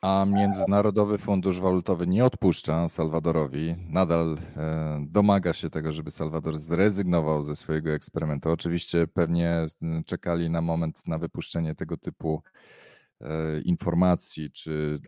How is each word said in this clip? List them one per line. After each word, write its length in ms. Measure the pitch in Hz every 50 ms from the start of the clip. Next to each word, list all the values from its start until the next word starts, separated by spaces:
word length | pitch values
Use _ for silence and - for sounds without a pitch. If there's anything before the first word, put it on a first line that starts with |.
| -
A 220 | 95 98 98 98
Międzynarodowy 920 | 98 101 101 101 101 98 95 95 95 98 101 101 107 95 107 104 101 104 101
Fundusz 420 | - - 104 95 87 95 90 90
Walutowy 460 | 92 95 92 92 85 - 95 82 87
nie 180 | 85 92 104 123
odpuszcza 640 | 127 - - - 95 82 - - - 78 82 85 82
Salwadorowi. 880 | - - 80 80 76 82 78 85 80 80 78 67 65 73 78 82 85 87 90 85
Nadal, 460 | 76 90 92 82 82 82 82 82 78 78 82 - -
e, 480 | - 78 78 78 80 80 78 76 73 73 73
domaga 440 | 82 104 101 104 101 98 87 87 80
się 180 | - - 82
tego, 220 | - 82 76 78 76
żeby 180 | 78 78 80
Salwador 460 | - - 82 78 76 80 78 82 76
zrezygnował 880 | 78 76 80 85 82 95 107 101 95 101 90 87 85 78 76 78 76 73
ze 140 | 73 76
swojego 340 | - - - 80 78 78 80
eksperymentu. 600 | 78 73 - - _ 80 80 78 76 71 - 80
Oczywiście 560 | 82 80 - 87 85 87 - - - 85 82
pewnie, 600 | 80 _ - 85 80 85 85 85 85 85 82 82 78 - _ -
m, 220 | 82 82 82 80
czekali 460 | - 92 85 - 90 85 85 85 82
na 100 | 82 82
moment 460 | 82 82 82 82 82 80 78 - -
na 120 | - 82 78
wypuszczenie 560 | 82 82 _ - 85 - - 87 82 80 78
tego 220 | - 92 80 87
typu, 460 | 80 _ - 80 _ - 80 78 78 - _ _ _ _ - - - - - - _ _ _ _ _
e, 400 | - - 80 80 80 80 78 76
informacji 920 | - - 90 82 - 90 82 85 92 90 90 85 - - - - 78 73 _
czy 460 | - - 80 78 76 76 76 76 73 -